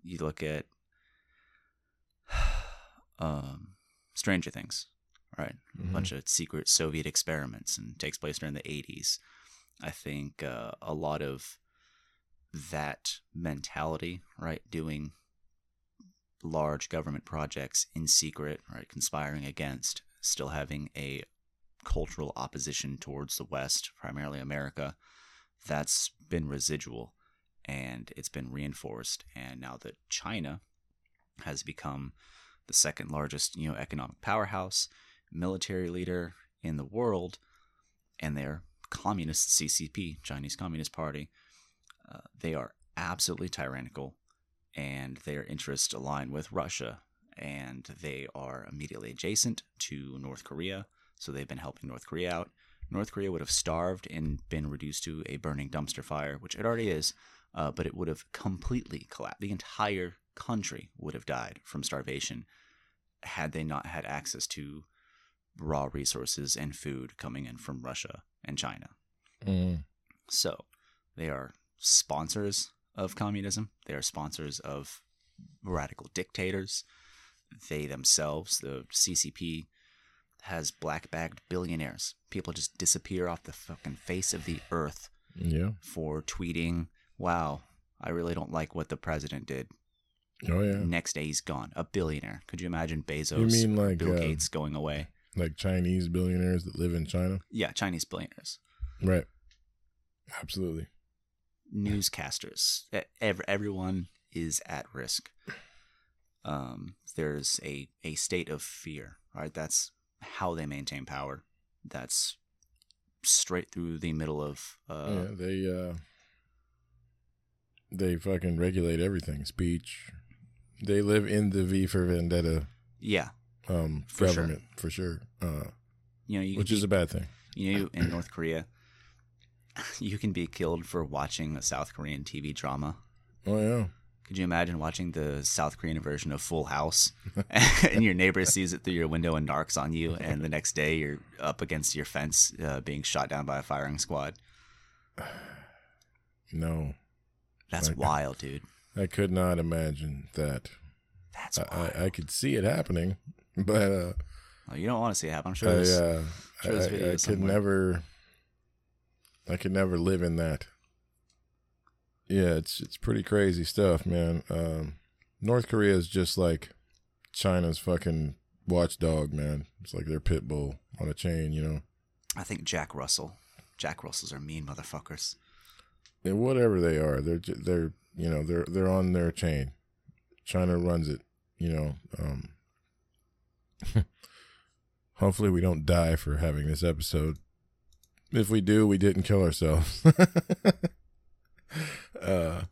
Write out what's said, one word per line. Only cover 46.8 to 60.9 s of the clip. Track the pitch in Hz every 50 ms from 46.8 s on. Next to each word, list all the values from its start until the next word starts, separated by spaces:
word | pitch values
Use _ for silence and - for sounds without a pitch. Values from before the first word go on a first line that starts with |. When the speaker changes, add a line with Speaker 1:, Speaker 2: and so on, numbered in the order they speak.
| 64 57 55 - - _ _ _ _ _ _
Speaker 1:
and | - - 73 69 69 67 62 65 65 - - - -
they | 87 76 67 67 69 - -
are | - 67 65 65 64 - - -
immediately | 73 73 - - 53 52 58
adjacent | 64 65 - 90 107 110 - 117 113 - - _ _ -
to | - - 73 71 69 67 65 67
North | 67 67 67 65 -
Korea, | - 69 73 87 95 95 95 98 - _ _ _ _ _
so | - - - 67
they've | 69 69 -
been | 69 65
helping | 67 67 65 - - 69
North | 62 60 -
Korea | - - 82 90 90 87
out. | 82 92 - _ _ _ _ - - - -
North | - 95 107 - -
Korea | 101 98 95
would | 87 78 71
have | -
starved | - - - 85 80 82 85 90 92 95 - -
and | - 80 78 76 71 64 - -
been | 80 80 73 71
reduced | 71 64 69 73 73 - -
to | 82 78 78 -
a | - 69
burning | 71 - 80 73 69 71 69
dumpster | 82 80 73 71 - - -
fire, | - 76 73 73 71 71 65
which | - - -
it | - 104
already | 113 117 113 113 101
is, | 85 78 76 - - - - - - - _ _ -
uh, | 85 78 73
but | - 87 82
it | 80 -
would | 87 90 82
have | 76 - - _ -
completely | - - 101 92 87 - - 123 123 - - - - - -
collapsed. | - - 53 - - -
The | 101 101
entire | 101 - - - - - 104 104 101 92 90 87 - - _ _ _
country | - - - 117 107 98 - - - - -